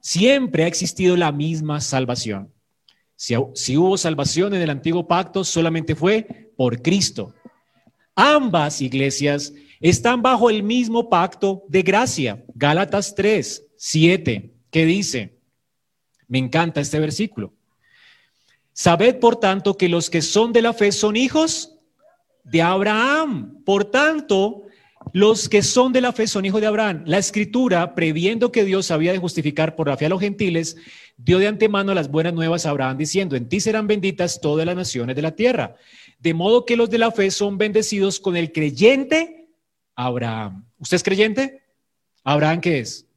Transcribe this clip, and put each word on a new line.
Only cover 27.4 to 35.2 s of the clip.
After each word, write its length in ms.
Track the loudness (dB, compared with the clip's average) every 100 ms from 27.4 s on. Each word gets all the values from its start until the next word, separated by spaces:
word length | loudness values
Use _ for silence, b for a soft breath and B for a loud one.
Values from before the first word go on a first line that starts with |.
| -2 0 0 0 -2
previendo 560 | -2 -2 0 -2 0 0
que 140 | 0
Dios 260 | 0 0 0
había 220 | 0 0
de 60 | 0
justificar 580 | -4 -4 -4 0 -2 0
por 100 | -4
la 120 | 0
fe 80 | -2
a 20 |
los 120 | 0
gentiles, 580 | -2 -2 -2 -2 -4 -10 B B B _
dio 200 | 2 4
de 80 | 4
antemano 460 | 2 2 2 0
las 180 | 0 0
buenas 220 | 0 -2
nuevas 320 | -2 -2 -2
a 60 | -2
Abraham, 260 | -2 -2 -4
diciendo, 400 | -2 -2 -2 -4
"En 100 | -2
ti 140 | -2
serán 260 | -2 -2 0
benditas 540 | 0 0 -2 -4 -2
todas 240 | -2 0
las 100 | -2
naciones 400 | -4 -6 -4 -4
de 80 | -4